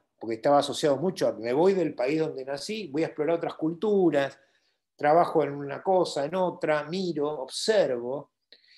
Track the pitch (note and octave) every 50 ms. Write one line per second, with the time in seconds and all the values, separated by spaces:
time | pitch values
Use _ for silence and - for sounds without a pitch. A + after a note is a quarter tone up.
0 | _ _ _ - - A2 A2+ A2+ - C#3+ C#3+ C#3+ C#3+ C#3+ A#2+ - E3 D3+ C3+ B2
1 | D3+ F#3+ - - C#3+ A#2+ G#2+ G#2+ A2+ A#2 B2+ D3 F3 G3 G3 F#3 E3 D#3 C#3+ -
2 | B2 C3+ D3+ D#3+ D#3+ D3 C3+ C3 C3 C3+ C#3 C#3 - - G#3+ A3 G3+ D3 C3 D#3+
3 | D#3+ - - - D3 D3+ E3+ E3 E3 - - - D#3+ D#3+ E3+ E3 - G#3+ G#3 G3
4 | F#3 E3 D3 C#3 C#3 F3 - - _ _ _ _ _ _ _ _ _ _ _ -
5 | C#3+ D3 D3+ F3 E3 - - E3 C#3+ C#3 C#3+ C#3+ C#3+ C#3+ C#3 B2+ - F#3+ F#3+ F#3
6 | E3 E3 - D3 C#3 D3+ F3+ F#3+ F#3 F3 - - - D#3 D3+ D3+ D3 D3 E3+ F#3+
7 | F#3+ F3 D#3 D3+ C#3+ D3+ D3+ C#3 C3 - - - - - A3 G3+ E3 C#3 B2+ A#2+
8 | A#2+ B2 C3 C#3+ - _ _ _ _ _ _ _ _ _ _